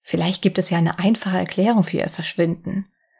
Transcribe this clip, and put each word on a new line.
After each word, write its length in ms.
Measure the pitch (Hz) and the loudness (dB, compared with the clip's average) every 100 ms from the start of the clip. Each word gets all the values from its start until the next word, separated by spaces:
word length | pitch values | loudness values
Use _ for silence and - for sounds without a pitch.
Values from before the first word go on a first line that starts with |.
Vielleicht 400 | - 170 170 190 | -4 -2 0 2
gibt 160 | 190 190 | 0 2
es 120 | - | 0
ja 80 | 170 | 2
eine 220 | 165 - | 0 2
einfache 400 | 196 226 190 185 | 0 0 0 -2
Erklärung 440 | 175 - 214 220 | -2 0 2 2
für 140 | - - | 2 -2
ihr 120 | - | -4
Verschwinden. 760 | - - - 165 165 - 196 - _ _ | -6 -6 0 0 -2 -4 -6 -6 _ _